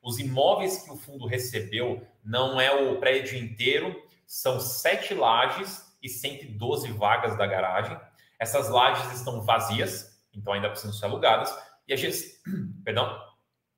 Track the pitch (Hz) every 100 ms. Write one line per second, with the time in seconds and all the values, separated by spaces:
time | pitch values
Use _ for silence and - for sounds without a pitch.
0 | 120 113 139 131 160 208 190 185 - -
1 | - 139 123 127 123 110 104 107 123 123
2 | - _ 107 123 131 131 131 139 135 127
3 | 131 135 131 127 110 - 123 147 156 -
4 | - _ _ - 131 123 - - 160 202
5 | - 202 123 113 131 180 196 - - _
6 | 131 - 139 143 - 104 120 147 117 107
7 | 104 117 117 104 98 92 92 92 110 165
8 | - _ _ _ 113 143 - 123 127 135
9 | - 123 131 117 107 117 107 110 190 -
10 | - _ _ 101 101 101 101 - 104 104
11 | 101 - 117 110 - - - _ - 135
12 | - - - _ - 190 - - 110 113
13 | - - - _ _ _ _